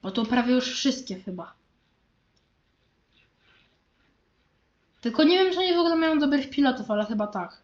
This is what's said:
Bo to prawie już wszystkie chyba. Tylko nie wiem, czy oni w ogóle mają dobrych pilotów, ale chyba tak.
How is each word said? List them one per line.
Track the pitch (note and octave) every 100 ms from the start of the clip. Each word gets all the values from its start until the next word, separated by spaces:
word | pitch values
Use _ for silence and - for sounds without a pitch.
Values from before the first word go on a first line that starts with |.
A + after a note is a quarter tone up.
Bo | F#3+
to | G3
prawie | A3 B3 A#3+
już | B3+ B3
wszystkie | - C#4 - - F#3
chyba. | - F3+ E3 _ _ _ _ _ _ _ _ _ _ _ _ _ _ _ _ _ _ _ _ _ _ _ _ _ _ _ _ _ _ _ _ _ _ _
Tylko | A#3 A#3
nie | D#4 F4+
wiem, | F#4+
czy | F4+
oni | F#4
w | F4
ogóle | E4+ E4
mają | D#4+ D#4
dobrych | C#4+ C#4+ C4+
pilotów, | - C#4 B3+ G#3
ale | G#3 G#3
chyba | A3 G#3
tak. | G#3 F3 -